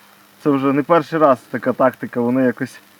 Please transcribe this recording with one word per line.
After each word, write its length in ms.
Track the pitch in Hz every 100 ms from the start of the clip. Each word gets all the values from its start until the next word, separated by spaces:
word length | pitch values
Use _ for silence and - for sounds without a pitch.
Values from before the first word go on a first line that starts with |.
| _ _ _ _
Це 60 | 156
вже 240 | 139 139
не 100 | 139
перший 360 | 135 170 147 165
раз 200 | 151 123 -
така 240 | 123 131
тактика, 480 | 117 131 - 117 123
вони 220 | 120 131
якось 360 | 127 - 127 - _